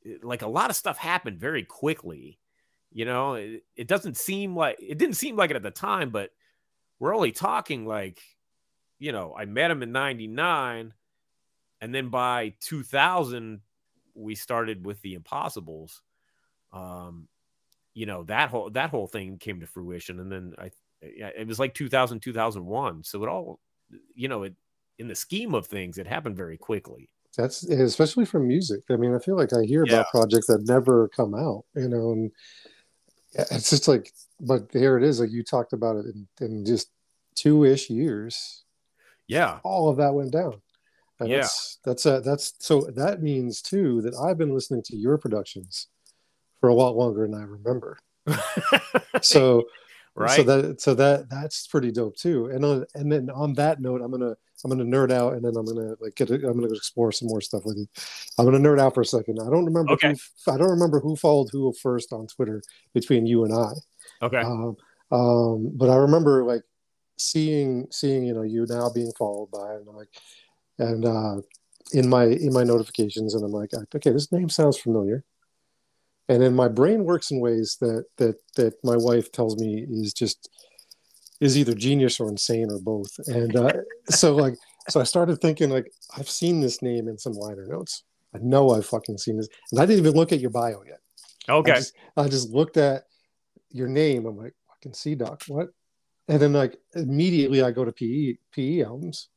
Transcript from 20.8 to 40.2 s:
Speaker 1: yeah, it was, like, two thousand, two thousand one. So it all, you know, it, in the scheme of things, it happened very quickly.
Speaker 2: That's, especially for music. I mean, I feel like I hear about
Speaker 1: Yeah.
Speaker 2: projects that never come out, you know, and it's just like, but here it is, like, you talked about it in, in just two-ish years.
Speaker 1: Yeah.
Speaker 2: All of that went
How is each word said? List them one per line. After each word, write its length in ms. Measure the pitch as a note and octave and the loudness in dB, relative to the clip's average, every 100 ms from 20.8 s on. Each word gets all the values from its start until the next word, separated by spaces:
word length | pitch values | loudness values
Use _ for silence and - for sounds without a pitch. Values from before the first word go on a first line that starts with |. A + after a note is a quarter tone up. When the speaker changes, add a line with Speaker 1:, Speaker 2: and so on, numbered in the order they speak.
| _ _ | _ _
Speaker 1:
yeah, 280 | D#2 - G#2 - | -20 -18 -16 -14
it 100 | A2 | -12
was, 100 | A2 | -6
like, 140 | C3+ | -6
two 140 | B2+ C#3 | -6 -4
thousand, 320 | C3+ B2+ A#2 | -2 -2 -4
two 120 | B2+ | -10
thousand 320 | A2+ A2+ G#2 F2 | -4 -4 -4 -8
one. 380 | A2 C3+ E2 | -6 -6 -8
So 180 | - G#2 | -12 -10
it 40 | A2 | -6
all, 320 | F3+ E3+ - _ _ _ G2+ _ | -6 -10 -16 _ _ _ -20 _
you 140 | - C3 | -10 -8
know, 160 | A#2+ | -6
it, 100 | F#2+ F2+ _ _ _ _ | -8 -14 _ _ _ _
in 100 | A#2 | -14
the 60 | G2 | -12
scheme 380 | - F#3 A#3 | -8 -8 -4
of 120 | C3 F2+ | -4 -4
things, 320 | G2+ F2+ E2+ | -10 -10 -12
it 80 | F#2+ | -8
happened 300 | C#3+ C#3+ F#2+ | -8 -8 -10
very 220 | F2 D#2+ | -12 -14
quickly. 540 | - G#2 - B1 C2 _ _ - | -8 -8 -8 -20 -20 _ _ -4
Speaker 2:
That's, 260 | B2 - | -4 -4
especially 640 | F3 D3 C3 - D#3 - A3+ | -2 2 2 4 0 2 0
for 120 | F#3 | 0
music. 420 | B2+ C#3 F3 G2+ - | 0 0 -2 -8 -2
I 60 | B2 | 0
mean, 180 | B2 | 0
I 40 | B2 | -2
feel 180 | - F#3+ | -2 0
like 160 | C#3+ | 2
I 100 | A#2+ | 2
hear 180 | A2 C#3+ | 2 2
about 60 | D3+ | 4
Speaker 1:
Yeah. 140 | A#2 A2 | 4 4
Speaker 2:
projects 360 | A#2+ A2 A2+ - | 2 4 4 4
that 180 | A2 G#2 | 2 4
never 400 | B2+ B2+ B2 A2 | 4 6 4 4
come 260 | - A2+ | 0 -2
out, 300 | G#2 D3+ G#2 - | -2 -4 -6 -8
you 140 | - B2+ | -6 -4
know, 240 | A#2+ A2+ | -2 -2
and 180 | A2+ A2+ - - - - _ _ _ _ _ _ | -2 -4 -8 -20 -20 -20 _ _ _ _ _ _
it's 380 | - - - - | -8 -4 -2 0
just 180 | C#3+ - | 0 2
like, 240 | B2+ - _ - _ | -2 -4 _ -20 _
but 280 | C3 B2+ G#2 | -4 -4 -2
here 260 | C3 C3 C3 | 0 2 4
it 40 | |
is, 140 | C3+ B2+ | 2 0
like, 100 | A#2 | -2
you 120 | A2+ | -4
talked 300 | A#2 C3 A#2 | -4 -4 -4
about 240 | A#2 A2+ A2 | -4 -4 -4
it 100 | G#2 | -8
in, 220 | G#2 G2+ _ | -14 -18 _
in 260 | A#2+ A2 G2+ | -10 -8 -2
just 240 | A2+ - _ _ _ _ | -2 -2 _ _ _ _
two-ish 540 | - D3+ D3+ C#3+ C3+ - | -2 4 6 6 4 0
years. 760 | A2+ D#3 G#2 A2 - - - _ _ _ _ _ _ _ | -4 -2 -4 -8 -12 -14 -18 _ _ _ _ _ _ _
Speaker 1:
Yeah. 320 | C#3 D#3 D#2+ | 0 0 -2
Speaker 2:
All 240 | F#3 F#3+ D#3+ | -4 0 2
of 80 | C3+ | 2
that 180 | C#3+ | 2
went 180 | C#3+ | 2